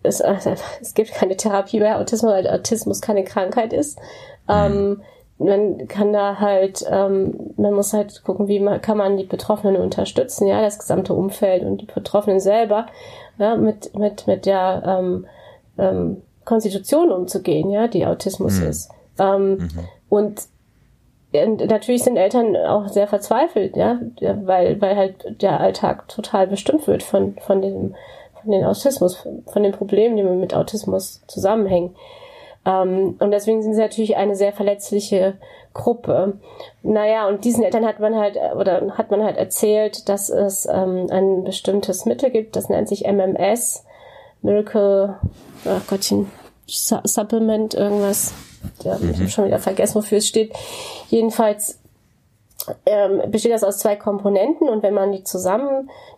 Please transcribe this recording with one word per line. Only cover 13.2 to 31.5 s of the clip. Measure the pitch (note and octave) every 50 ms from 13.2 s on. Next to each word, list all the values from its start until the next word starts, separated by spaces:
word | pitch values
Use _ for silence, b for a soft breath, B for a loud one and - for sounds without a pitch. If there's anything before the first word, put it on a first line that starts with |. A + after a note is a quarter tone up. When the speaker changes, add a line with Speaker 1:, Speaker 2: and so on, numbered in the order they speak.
| B B B B
Speaker 1:
ja, | G3+ A3 A#3
mit, | G#3+ A3 G#3+ G#3+ - - - - G3
mit, | G#3 G#3 G#3 - - -
mit | G3 F#3 -
der, | F#3+ G3 F#3+ F#3 F#3 F#3 - -
ähm, | - F#3+ F#3 F#3 F3+ F3+ F3+ F#3 B B B B B B B B _ _ -
ähm, | - F#3+ F#3 F#3 F3 E3+ F#3+ - - _ _ _ _
Konstitution | - A#3 A3 G#3+ G#3 G3 G3 F#3+ - C4+ D#4 F4 E4+
umzugehen, | G3 F3+ F3+ - - F#3+ F#3 - D#3 D3+ E3 G3
ja, | G3+ G#3 A3+ A#3+
die | A#3 F3 -
Autismus | E3 E3+ - - F#3+ - - - - G2 F#2+
Speaker 2:
Mhm. | E2+ D2+
Speaker 1:
ist. | D2+ D#2 - - B B B B B -
Ähm, | F#3+ G3 G3 G3 G3 G3 G3 F#3+
Speaker 2:
Mhm. | - E2 D#2+ E2+ B B B B B -
Speaker 1:
und, | G#3+ G#3 G#3+ G#3 G#3 - - - _ _ _ _ _ _ _ _ _ _ _ _ _ _ _ _ -
und | D3 E3 G#3+ A3 F#3+ - G#3
natürlich | A3 G#3+ - - B3 A#3+ A#3+
sind | - A#3
Eltern | F#3 F#3 G3 B3 B3 A#3 A3 F#3
auch | - - E2 - G#3 G3+ G3
sehr | - G3+ G3+ G#3
verzweifelt, | G#3+ G3+ - - A3 A#3 D4+ E4+ - A4 C4+ F#3+ -
ja, | G3+ F3+ G#3+ B3 A#3+ A#3+ A#3 - - - - - G#3 G3
weil, | F#3 F#3 F3+ F3+ F3+ - G#3
weil | G3+ F#3+ G3+
halt | G3+ F#3+ F#3+ F#3+ - - - A3 - -
der | G3 D#3 -
Alltag | - - - - - - - - - -
total | - - G#3 - - G3 F#3+
bestimmt | F#3 G3 G3+ - - - D#4 -
wird | - - - -
von, | - - G3 G3 G3 G3 - -
von | - G3 G3
dem, | F#3+ G3 G3 F#3+ F#3+ G3 F#3+ B B B B B B B B B
von | - G#3+ G#3
den | F#3 -
Autismus, | - G#3 - - C#4 C4+ - - F3+ F3+ - - - - - - -
von | - G3+ G#3
den | G3+ G3
Problemen, | G3 G#3 G3+ G3+ F#3+ G#3+ A#3+ A3+
die | G#3+ G3
mit | F#3 F3+ F#3 F#3 F#3 -
Autismus | - - - - G#3 - G3 F#3+ F#3+ F#3+ - - - _
zusammenhängen. | - - - G3 G3